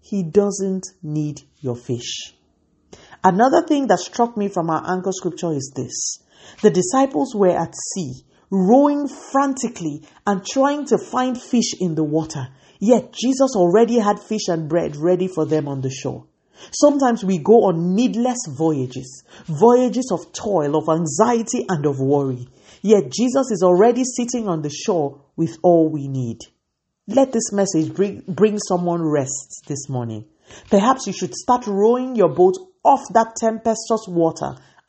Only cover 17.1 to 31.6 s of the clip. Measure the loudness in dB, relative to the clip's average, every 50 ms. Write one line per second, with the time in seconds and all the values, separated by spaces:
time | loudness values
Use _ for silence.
17.1 | 2 0 0 -2 -2 0 4 6 6 6 6 4 0 0 0 0 0 2 0 0
18.1 | 0 0 -2 -2 -2 -4 -8 -12 -6 -2 0 0 0 0 -4 -6 -8 -10 -12 -12
19.1 | -18 -20 _ _ -20 -20 -10 -10 0 4 4 6 6 6 4 2 0 -2 -4 -2
20.1 | -4 -6 -6 -10 -14 -10 -4 -2 0 0 0 2 0 0 2 2 0 0 0 -4
21.1 | 2 2 2 2 2 0 -2 -4 -4 -6 -4 -4 -4 -2 -2 -2 -2 0 0 2
22.1 | 2 2 0 -2 -4 -6 -10 -16 _ _ _ -20 -20 _ 2 4 4 4 4 0
23.1 | -2 -2 -2 0 2 0 0 0 0 2 4 4 6 6 6 4 4 2 -2 -4
24.1 | -2 -6 -4 -4 -4 -4 -2 -2 -4 -4 -4 -6 -8 -6 -4 -2 0 0 -2 -4
25.1 | -6 -10 _ _ _ -4 -4 -4 -4 0 4 4 6 6 4 2 0 -4 -8 -6
26.1 | -6 -4 -4 -6 -6 -10 -14 _ _ _ _ _ _ _ _ _ _ _ _ 0
27.1 | 2 2 2 2 0 -4 -4 -2 -2 -2 -2 0 0 0 -2 -2 0 -2 -2 -2
28.1 | -2 -10 -10 -10 0 2 2 2 2 -2 -4 -2 -2 -2 0 -2 -2 0 0 0
29.1 | 0 0 -2 -2 -6 -12 -12 _ -20 -20 _ -10 -10 -10 -8 -8 -6 -6 -6 -6
30.1 | -10 -12 -14 _ _ _ _ _ -20 -20 -4 2 2 4 4 2 0 0 -2 -10
31.1 | -8 -6 -8 -8 -8 -10 0 0 0 0